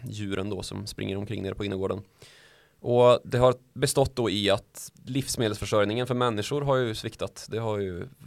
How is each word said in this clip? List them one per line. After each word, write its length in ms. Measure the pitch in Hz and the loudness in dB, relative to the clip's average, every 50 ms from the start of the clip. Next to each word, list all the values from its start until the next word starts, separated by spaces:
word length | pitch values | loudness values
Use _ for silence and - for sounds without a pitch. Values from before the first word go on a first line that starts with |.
| - | -12
djuren 460 | - 104 107 104 98 95 98 95 104 | -12 -10 -8 -6 -4 -4 -4 -4 -4
då 140 | 101 92 95 | -6 -8 -8
som 240 | - 98 98 101 101 | -8 -10 -10 -10 -10
springer 300 | - - 101 101 98 98 | -8 -8 -6 -6 -4 -6
omkring 260 | 101 101 104 98 95 | -6 -6 -6 -6 -6
nere 120 | 95 95 | -6 -6
på 100 | - 107 | -4 -4
innergården. 360 | 101 101 95 95 95 98 98 101 _ _ - - - - - - - _ _ _ _ _ _ | -4 -4 -2 -2 -2 -4 -4 -8 _ _ -20 -20 -20 -20 -20 -20 -20 _ _ _ _ _ _
Och 400 | - 120 120 120 123 123 123 - - | -4 0 4 6 8 8 8 6 2
det 140 | - 120 120 | -2 0 6
har 180 | 123 127 123 - _ _ - | 6 6 6 4 _ _ -8
bestått 420 | - 135 139 - - 135 131 - | -2 -2 0 4 4 2 2 2
då 140 | - 120 107 | 0 0 2
i 200 | 90 107 101 98 | 2 2 4 2
att 420 | 95 107 - _ - - - - _ - - | 2 2 0 _ -18 -18 -18 -18 _ -18 -10
livsmedelsförsörjningen 1040 | - 127 139 131 - - - 120 107 107 101 - 101 - 110 104 101 107 120 127 123 | -6 -4 -4 -2 -2 -2 0 0 0 0 -2 -4 0 2 4 4 4 2 -2 -2 -2
för 80 | 127 | 0
människor 460 | 123 123 123 113 104 107 - 139 147 | 0 2 0 0 0 -2 -2 -2 -2
har 140 | 143 139 135 | 0 2 2
ju 200 | 131 127 113 107 | 2 2 0 -2
sviktat. 520 | - - 117 - - 90 101 - - - - | -4 -6 -8 -6 -6 -8 -8 -8 -10 -12 -8
Det 80 | - 110 | -6 -4
har 220 | 117 110 107 101 | -2 -2 -2 -2
ju 280 | 101 95 90 87 95 - - _ - | -2 -4 -4 -6 -10 -12 -14 _ -10